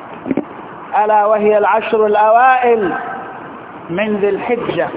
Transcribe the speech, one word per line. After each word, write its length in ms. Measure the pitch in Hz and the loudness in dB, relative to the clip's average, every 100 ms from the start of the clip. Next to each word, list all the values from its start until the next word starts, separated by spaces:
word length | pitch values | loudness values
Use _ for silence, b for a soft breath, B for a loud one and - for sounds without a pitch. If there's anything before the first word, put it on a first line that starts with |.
| - - - - - - - - - 196 | -16 -12 -6 -6 -6 -10 -16 -16 -4 0
ألا 220 | 214 214 208 | 2 4 4
وهي 320 | 220 208 208 | 2 4 4
العشر 480 | 202 214 214 220 214 | 4 2 0 0 2
الأوائل 880 | 208 214 226 262 254 247 233 185 135 - - - - - - - - - | 4 6 6 6 4 4 2 0 -4 -8 -10 -12 -14 -16 -18 -18 -16 -8
من 260 | 175 214 208 | -4 -2 0
ذي 120 | 202 | 0
الحجة. 600 | 196 - 240 - 165 147 | -2 -2 -4 -2 -4 -4